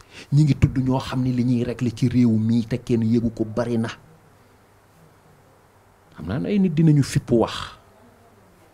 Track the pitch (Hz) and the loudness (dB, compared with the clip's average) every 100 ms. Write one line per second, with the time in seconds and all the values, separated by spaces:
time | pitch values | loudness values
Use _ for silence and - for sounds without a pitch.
0 | - - - 143 151 131 147 131 131 131 | -20 -20 -2 2 4 4 0 0 -2 -2
1 | - 131 127 123 120 120 120 117 123 110 | -4 -4 -2 0 0 0 -2 -4 -6 -2
2 | 127 123 120 110 110 117 113 123 - 120 | 0 4 4 4 2 0 0 -6 -2 0
3 | 113 117 117 113 107 107 117 117 113 - | 2 0 0 -4 -6 -4 -2 -2 -4 -8
4 | - - _ _ _ _ _ _ _ _ | -20 -20 _ _ _ _ _ _ _ _
5 | _ _ _ _ _ _ _ _ _ _ | _ _ _ _ _ _ _ _ _ _
6 | _ - 80 113 175 208 190 151 165 147 | _ -16 -8 -6 -2 0 0 4 4 4
7 | 135 - - 120 98 - - - - _ | 2 -2 0 2 2 -2 -12 -16 -20 _
8 | - _ _ _ _ _ _ | -20 _ _ _ _ _ _